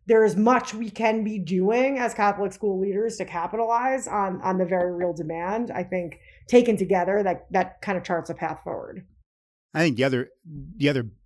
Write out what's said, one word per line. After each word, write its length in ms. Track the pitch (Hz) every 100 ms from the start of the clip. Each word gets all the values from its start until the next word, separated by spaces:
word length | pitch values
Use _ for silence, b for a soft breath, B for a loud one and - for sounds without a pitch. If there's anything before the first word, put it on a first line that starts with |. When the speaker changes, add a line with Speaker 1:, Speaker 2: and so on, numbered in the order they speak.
| -
Speaker 1:
there 160 | 226 220
is 100 | 175
much 380 | 220 247 240
we 160 | 214 220
can 340 | 214 220 220
be 160 | 214 214
doing 580 | 165 185 190 240 262 277
as 160 | 240
Catholic 380 | - 208 202 202
school 280 | - 208 185
leaders 380 | 196 196 226 -
to 80 | 180
capitalize 840 | 170 180 220 226 233 254 262 -
on, 340 | 208 190 185
on 160 | 185 185
the 80 | 180
very 260 | 185 180
real 200 | 175 180
demand. 580 | 165 156 165 180 220 240
I 120 | -
think 360 | 185 185 170 - b b b
taken 280 | 247 233 208
together, 460 | 180 185 175 202
that, 220 | 190 175 -
that 300 | 185 175 -
kind 160 | - 185
of 60 |
charts 260 | - 170 160
a 40 |
path 280 | 160 160 156
forward. 420 | 175 - - - - _ _ _ _ _ _
Speaker 2:
I 60 | 156
think 180 | 165 117
the 60 |
other, 260 | 135 127 - _ 165 147 143 220
the 140 | 143
other 180 | 135 113 -